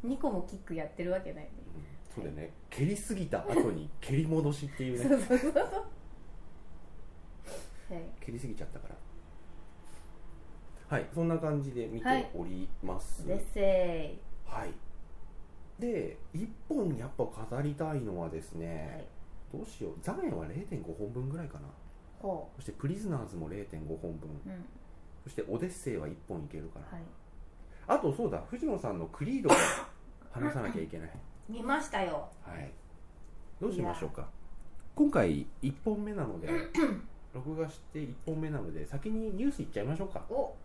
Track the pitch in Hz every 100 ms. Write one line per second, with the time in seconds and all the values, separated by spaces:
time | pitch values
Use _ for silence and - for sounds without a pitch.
0 | 233 277 294 196 - 196 - 165 151 -
1 | 175 190 190 - 147 - - 160 - -
2 | - - 85 76 80 - - - 147 208
3 | - 202 170 - - 330 240 85 151 -
4 | - 135 156 160 147 143 143 - 131 123
5 | 262 269 196 247 294 294 - 381 - -
6 | - - - - - - - - - -
7 | - - - - - - - - - 180
8 | 170 - - 117 123 107 - - - -
9 | - - - - - - - - - -
10 | - - - - - - - - - 135
11 | - 160 165 165 165 147 139 120 113 113
12 | 254 262 - - 87 92 185 - - 90
13 | - - - 190 - - 196 185 180 165
14 | - - - - - - - - - -
15 | - - - - - - - - 240 208
16 | - - - 160 220 - - 294 190 127
17 | 127 - 117 - 113 120 143 143 160 147
18 | 113 90 82 78 - 85 82 82 76 -
19 | - - - - - - 220 - 90 80
20 | 165 269 349 98 78 131 208 147 - -
21 | 104 120 131 156 156 151 139 - - -
22 | - - 202 170 - - - - 139 190
23 | 214 147 113 90 78 95 101 82 76 82
24 | 87 80 78 73 190 185 175 - - -
25 | - - - - - 110 180 175 139 101
26 | 76 - - 87 143 156 165 - - 175
27 | 170 - - - - - - - - 277
28 | 165 135 233 104 - 240 311 214 113 92
29 | 82 - 147 269 - - - - - -
30 | - - - 120 147 135 101 - 80 82
31 | 80 - - - - 233 247 294 285 202
32 | 185 151 - - - 82 71 - - -
33 | - - - - - - 208 185 175 175
34 | 76 - - - - - - - - -
35 | 294 170 95 73 - - 135 139 220 208
36 | 208 208 127 - - 339 - - 285 202
37 | - - - 127 131 156 156 - - 151
38 | 147 - - 156 156 147 - 131 - 139
39 | 214 220 220 190 269 285 - - 110 156
40 | 196 - - 247 - -